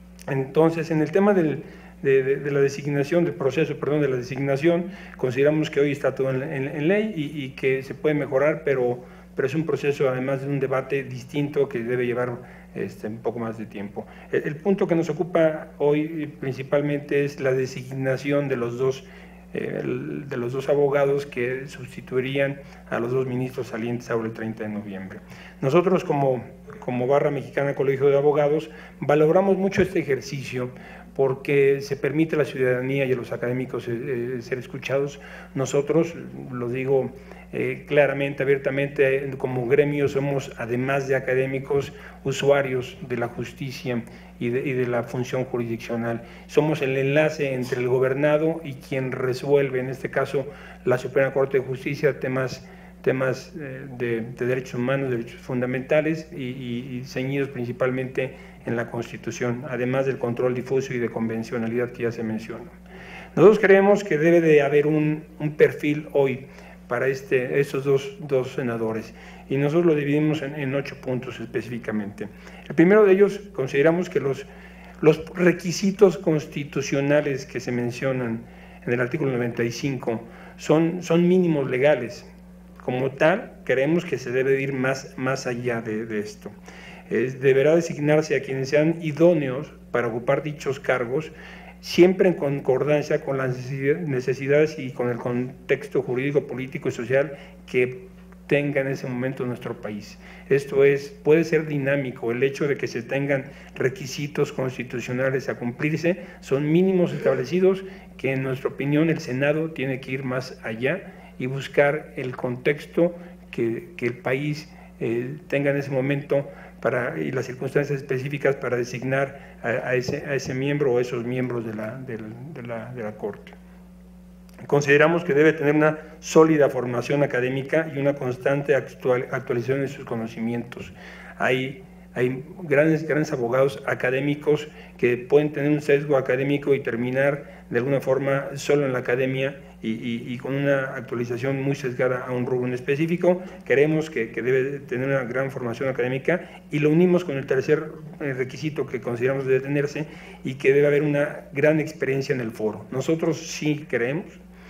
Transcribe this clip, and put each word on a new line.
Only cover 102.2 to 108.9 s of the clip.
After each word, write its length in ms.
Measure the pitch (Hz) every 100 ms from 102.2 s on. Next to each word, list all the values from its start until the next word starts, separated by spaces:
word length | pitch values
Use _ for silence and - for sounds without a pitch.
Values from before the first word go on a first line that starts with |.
| 117
el 100 | 120
hecho 240 | 139 - 160
de 100 | 131
que 120 | 123
se 140 | 120
tengan 420 | 113 135 143 139 - - - -
requisitos 760 | 127 - 139 - 143 - 139
constitucionales 960 | - 131 127 123 123 117 123 135 131 123
a 120 | 110
cumplirse, 640 | 120 120 151 156 165 196 - -
son 320 | - 135 147
mínimos 400 | 170 190 180 160
establecidos 720 | 143 135 131 123 180 185 190 - - - -
que 160 | 127
en 100 | 131
nuestra 280 | 131 131 123
opinión 400 | - 139